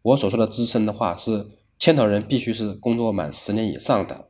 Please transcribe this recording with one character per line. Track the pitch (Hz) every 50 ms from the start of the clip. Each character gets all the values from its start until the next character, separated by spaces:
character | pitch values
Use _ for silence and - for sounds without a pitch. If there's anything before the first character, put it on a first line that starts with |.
我 | _ 113 131
所 | 139 - 98
说 | 95 113
的 | 113
资 | 107 - - 120
深 | 113 - 120 107
的 | 107 104
话， | 107 117 95 87
是 | - - 117 110 104 101 - - _ _ _ _ _
牵 | - 165 160
头 | 143 120
人 | 107 101 101 104
必 | 104 139 127
须 | 120 120 110
是 | 107 113 104
工 | 92 107 - 120 117
作 | 117 117 113 104
满 | 95 82 76
十 | - - - - 101
年 | 110 113 107
以 | 80 -
上 | - - 135 107 92
的 | - - - - _